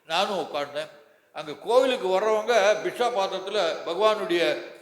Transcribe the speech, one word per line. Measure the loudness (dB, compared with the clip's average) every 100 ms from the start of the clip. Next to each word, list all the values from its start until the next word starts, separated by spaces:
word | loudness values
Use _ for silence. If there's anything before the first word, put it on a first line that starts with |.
| -4
நானும் | -2 0 -2
உட்கார்ந்தேன். | -4 -6 -6 -8 -10 -14 -20 _ _
அங்க | -14 -12
கோவிலுக்கு | -10 2 4 4 0 0
வர்றவங்க | 2 2 0 4 4 4 2
பிக்ஷா | -2 -2 -2
பாத்திரத்துல | 0 -2 -4 -4 -2 -2 -2 -6
பகவானுடைய | 2 2 2 0 0 2 -2 -6 -10